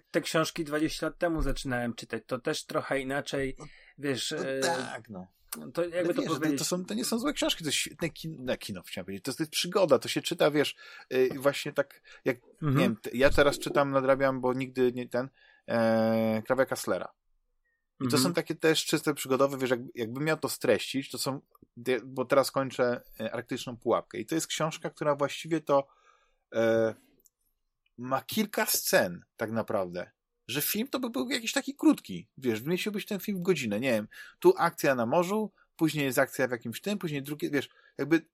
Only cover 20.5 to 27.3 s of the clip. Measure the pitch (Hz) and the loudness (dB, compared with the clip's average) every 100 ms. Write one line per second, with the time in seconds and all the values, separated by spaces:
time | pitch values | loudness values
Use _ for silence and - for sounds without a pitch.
20.5 | - 127 101 - 131 135 123 - 135 _ | -2 2 2 2 -4 -6 -6 -4 -6 _
21.5 | _ - - 120 127 127 131 123 139 127 | _ -20 -10 -2 -2 -2 -6 2 4 4
22.5 | - 135 127 123 - - - 110 117 127 | 0 -4 0 0 0 -8 -8 -6 -6 -6
23.5 | 127 - 117 120 95 - - 107 160 156 | -8 -8 -6 0 0 0 -10 -4 -4 -2
24.5 | - 160 156 165 - 151 139 143 - 160 | -2 -2 -4 -10 -4 -2 0 0 -2 -4
25.5 | 160 - 143 139 _ _ _ _ _ _ | -4 4 2 2 _ _ _ _ _ _
26.5 | 113 113 113 113 110 _ _ _ | 0 4 4 2 -2 _ _ _